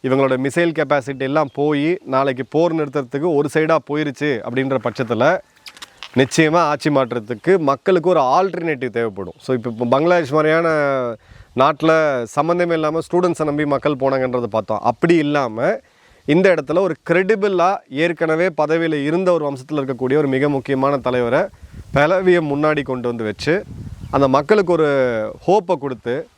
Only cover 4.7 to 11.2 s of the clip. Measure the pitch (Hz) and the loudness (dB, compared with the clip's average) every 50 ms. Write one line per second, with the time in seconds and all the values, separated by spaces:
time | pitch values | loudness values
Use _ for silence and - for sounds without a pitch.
4.7 | 135 127 107 127 110 - 131 110 120 110 123 151 180 - - _ _ _ _ - | -2 -2 -2 -4 -4 -4 -4 -2 0 2 4 2 2 0 -4 _ _ _ _ -20
5.7 | _ - - _ _ _ - - - 123 135 127 - - 160 151 156 175 170 147 | _ -20 -20 _ _ _ -20 -4 2 2 2 2 4 2 2 4 4 2 2 2
6.7 | 147 143 - 151 147 135 131 117 120 120 107 104 123 104 - 165 190 190 160 139 | -2 -2 -2 0 2 2 0 0 -4 -8 -6 -8 -12 -6 0 0 0 2 2 0
7.7 | 139 131 _ - 190 175 151 180 180 160 135 127 135 175 190 196 170 180 165 170 | -2 0 _ 0 0 2 2 2 2 2 2 2 2 2 2 0 -4 -4 -4 -4
8.7 | 151 127 127 123 101 117 117 113 98 101 95 90 - _ - - 131 123 110 123 | -4 -4 -6 -4 -2 -2 -2 -2 -4 -8 -10 -10 -12 _ -4 -4 -2 -2 -2 -6
9.7 | 113 110 123 120 135 135 156 175 180 175 165 123 139 156 151 156 156 165 170 165 | -4 -4 0 2 2 2 4 2 2 2 0 0 0 0 2 2 2 2 0 0
10.7 | 160 151 147 143 139 131 127 120 113 - | 0 0 0 0 -2 -2 -4 -6 -8 -10